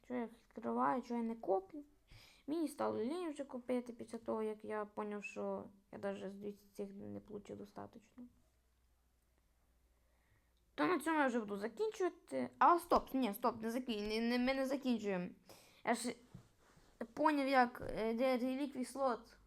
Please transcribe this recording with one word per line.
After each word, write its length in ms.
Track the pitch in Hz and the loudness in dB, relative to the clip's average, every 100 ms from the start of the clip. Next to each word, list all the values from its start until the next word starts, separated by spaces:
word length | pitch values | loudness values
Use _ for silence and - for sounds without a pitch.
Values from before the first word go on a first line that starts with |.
| - | -4
Чого 120 | 247 | -6
я 20 | |
їх 100 | 226 | -6
відкриваю, 680 | - _ - 233 233 262 269 | -10 _ -8 -2 2 2 2
чого 180 | 240 233 | -2 -2
я 60 | 226 | -2
не 100 | 226 | -4
куплю? 480 | 320 381 381 302 285 _ _ - - - - | 0 0 0 -14 -16 _ _ -20 -20 -16 -4
Мені 200 | 330 294 | -2 -2
стало 320 | - 220 214 | 0 0 0
лінь 300 | 226 339 339 | -2 -2 -4
вже 140 | 285 | -6
купити 500 | 277 254 247 247 247 | -8 -8 -2 -2 -2
після 240 | 233 226 226 | -12 -12 -10
того, 260 | 226 220 | -4 -2
як 220 | 220 214 214 | -2 -6 -6
я 200 | 214 208 | -6 -6
поняв, 380 | - 208 208 | -6 -6 -6
що 400 | 202 208 202 196 202 - _ | -8 -6 -4 -4 -8 -18 _
я 80 | - | -8
даже 300 | 202 196 196 | -6 -6 -8
з 40 | |
двісті 340 | 202 202 202 - | -8 -10 -10 -16
цих 160 | - 196 | -10 -10
не 300 | 196 208 202 | -10 -10 -12
получив 380 | 208 208 208 208 | -12 -14 -12 -14
достатньо. 440 | 202 - 202 226 - - 247 - _ _ _ _ _ _ _ _ _ _ _ _ _ _ _ _ _ _ _ _ _ _ _ - | -12 -14 -14 -16 -20 -20 -20 -20 _ _ _ _ _ _ _ _ _ _ _ _ _ _ _ _ _ _ _ _ _ _ _ 0
То 120 | 302 | 2
на 120 | 359 | 2
цьому 200 | 330 320 | 2 4
я 80 | 269 | 4
вже 120 | 233 | 2
буду 180 | 208 202 | -2 -4
закінчувати. 920 | 214 - 440 - 359 - - 262 247 - | -6 -2 -4 0 -2 -2 -8 -4 -4 6
А, 200 | 262 339 | 8 8
стоп, 340 | - 226 - | 6 2 4
ні, 200 | 262 240 | 0 0
стоп, 280 | 202 240 226 | 2 0 0
не 100 | 220 | -2
закін-, 360 | 233 254 214 208 | -2 -2 -2 0
не, 140 | 220 | 0
не, 180 | 233 247 | 2 2
ми 140 | 247 | 2
не 120 | 269 262 | 2 0
закінчуємо. 640 | 277 262 226 202 185 180 - - - - - - | 0 2 0 2 0 -2 -10 -20 -20 -20 -6 0
Я 100 | 233 | 0
ж 200 | 240 - - - - _ - - - _ 240 | 0 -6 -14 -20 -20 _ -20 -20 -20 _ -12
поняв, 340 | - 302 294 269 | 2 4 4 6
як, 340 | 262 247 - | 6 6 2
е, 320 | - 180 220 | -6 -2 -2
де 240 | 226 262 254 | 2 2 2
реліквій 480 | 254 262 285 254 247 | 0 0 -2 -4 -6
слот 520 | 269 269 226 - - | 0 0 0 -6 -20